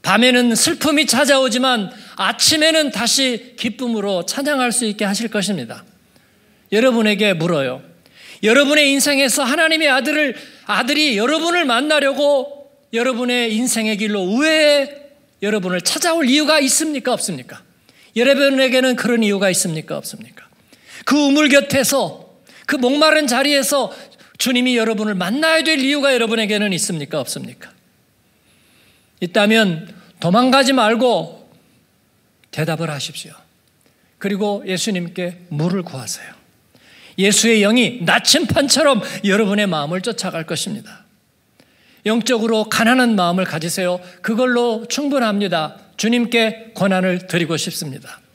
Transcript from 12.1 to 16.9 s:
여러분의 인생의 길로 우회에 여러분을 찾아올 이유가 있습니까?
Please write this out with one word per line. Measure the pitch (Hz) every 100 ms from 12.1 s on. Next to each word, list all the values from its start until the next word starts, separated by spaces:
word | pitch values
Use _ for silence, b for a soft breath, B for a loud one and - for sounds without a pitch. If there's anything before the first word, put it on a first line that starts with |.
| 254 294 285 254 - - _ _
여러분의 | 226 247 240 247 247 233
인생의 | 214 247 226 220 208
길로 | 214 208
우회에 | 185 226 311 311 294 294 277 - - _ _ _
여러분을 | 196 214 180 180
찾아올 | 170 - 349 330 262
이유가 | 285 294 311
있습니까? | 269 - 320